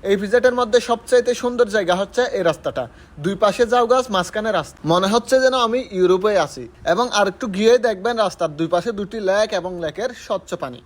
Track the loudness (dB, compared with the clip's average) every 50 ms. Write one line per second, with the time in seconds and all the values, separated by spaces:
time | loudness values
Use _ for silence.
0 | 2 0 0 0 0 2 2 4 4 4 2 2 0 2 2 2 2 2 -4 -4
1 | 0 2 2 2 2 2 -2 -2 -2 -4 0 0 0 2 2 -2 2 2 0 0
2 | 0 -2 0 -2 -2 0 0 0 0 0 0 0 -6 -6 -6 -6 -8 -8 -12 -20
3 | -20 -20 -16 -6 -4 -4 0 2 2 2 2 2 0 2 4 2 4 4 2 2
4 | 2 0 -2 -2 -2 -2 -6 -4 -4 -2 -2 -2 -2 -4 -14 -10 -2 0 2 2
5 | 2 2 0 0 2 2 2 4 4 4 2 2 0 0 0 -2 -4 -4 0 2
6 | 4 4 4 2 2 2 2 2 0 0 -4 -14 -16 -16 -18 -8 -8 -6 -2 -2
7 | -4 -2 0 0 0 0 -2 -6 -8 -6 -2 2 4 4 4 4 4 0 -2 -2
8 | -4 -4 0 0 -2 -2 -2 -4 -4 -4 -2 -4 -2 0 0 -2 -2 -2 -6 -6
9 | -8 -8 -8 -4 -2 0 0 0 0 0 -2 -6 -6 -6 -8 -6 -8 -8 -6 -6
10 | -8 -8 -8 -10 -8 -6 -6 -6 -6 -8 -10 -10 -8 -12 -12 -16 -20